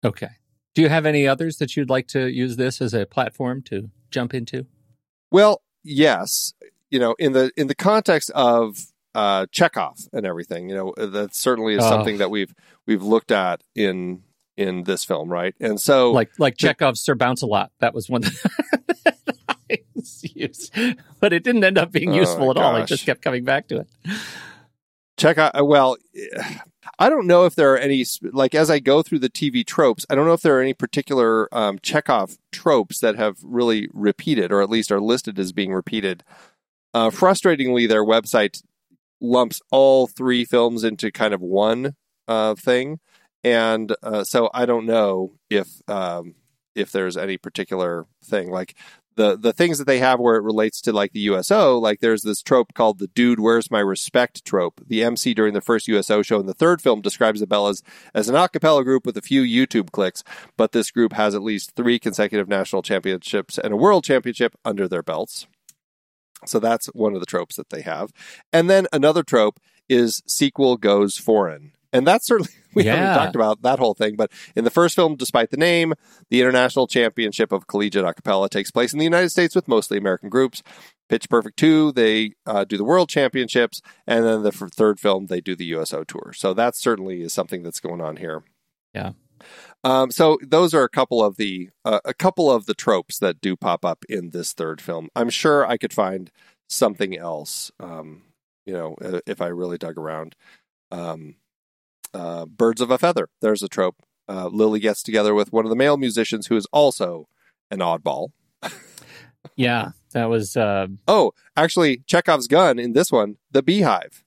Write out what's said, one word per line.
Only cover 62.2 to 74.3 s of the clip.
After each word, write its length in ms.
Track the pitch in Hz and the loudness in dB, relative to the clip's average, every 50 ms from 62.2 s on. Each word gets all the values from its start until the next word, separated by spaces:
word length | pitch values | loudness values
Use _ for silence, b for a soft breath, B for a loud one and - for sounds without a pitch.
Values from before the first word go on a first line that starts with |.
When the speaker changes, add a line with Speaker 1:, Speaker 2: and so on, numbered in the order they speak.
| 107 101 - 104 98 92 | -2 -2 0 -4 -2 -2
Speaker 2:
national 340 | 101 98 95 - - 98 90 | -2 -2 -2 -2 -4 -6 -4
championships 760 | - 107 95 87 98 95 90 _ - - 107 95 _ - - | -2 -4 -4 -2 -4 -6 -6 _ -6 -6 -6 -6 _ -10 -8
and 140 | - 107 107 | -6 -4 -2
a 40 | |
world 280 | 101 135 202 208 185 151 | 2 4 4 4 4 2
championship 500 | - 143 127 113 123 113 - - 113 _ _ _ | 2 0 0 0 -2 -4 -2 -2 -2 _ _ _
under 220 | 117 104 98 98 | -6 -4 -2 -4
their 160 | 90 90 87 80 | -2 -2 -6 -4
belts. 460 | - 82 78 98 - - - - _ _ _ _ _ - _ _ _ _ _ _ _ _ _ _ _ _ - - | -4 -6 -6 -6 -8 -10 -18 -18 _ _ _ _ _ -20 _ _ _ _ _ _ _ _ _ _ _ _ -20 -16
So 140 | - - 117 | -6 -4 -2
that's 260 | 104 113 117 113 - - - | 0 0 -2 -2 -4 -10 -6
one 200 | - 107 107 101 | -4 -2 -2 -2
of 60 | 95 | -4
the 60 | 90 | -10
tropes 300 | - - 92 87 _ - | -6 -6 -6 -6 _ -10
that 140 | - 78 _ | -16 -14 _
they 120 | - - - | -12 -12 -10
have. 300 | 87 80 - 95 110 _ B B B B B B B - | -10 -8 -8 -8 -12 _ B B B B B B B 0
And 180 | 165 165 175 | 0 4 4
then 160 | 190 196 185 175 - | 4 4 4 2 -2
another 320 | 151 135 151 156 170 151 | 2 2 4 2 2 0
trope 340 | - - 120 107 104 - _ _ _ _ _ _ _ | 2 2 2 2 2 0 _ _ _ _ _ _ _
is 340 | 131 120 120 113 107 - _ - | 2 2 2 2 0 -6 _ -6
sequel 480 | - - 147 139 - - 139 131 123 | -2 0 0 -2 0 2 2 2 2
goes 400 | 113 101 107 101 101 104 101 98 | 2 2 2 4 4 4 2 0
foreign. 560 | - - - 110 107 98 87 78 71 73 73 _ _ _ _ - | -6 0 2 2 2 2 0 -4 -10 -16 -20 _ _ _ _ 0
And 140 | 127 131 | 2 4
that's 200 | 151 185 226 - | 4 4 2 2
certainly 260 | - 247 220 180 - - _ _ | 0 0 0 0 -4 -10 _ _
<laughs> 60 | _ _ 202 | _ _ 0
<laughs> 60 | 196 | 2
We 0 | |
haven't 200 | 107 117 151 185 | 2 2 2 2
Speaker 1:
Yeah. 80 | 196 185 | 2 2
Speaker 2:
talked 180 | - 156 180 180 | 2 0 0 0
about 280 | - 110 107 107 - - | 0 0 0 0 0 0
that 180 | 123 135 127 | -2 0 2
whole 140 | 131 113 101 | 2 0 0
thing, 200 | _ 117 107 107 | _ -2 -4 -2
but 160 | 104 110 101 | -2 -4 -4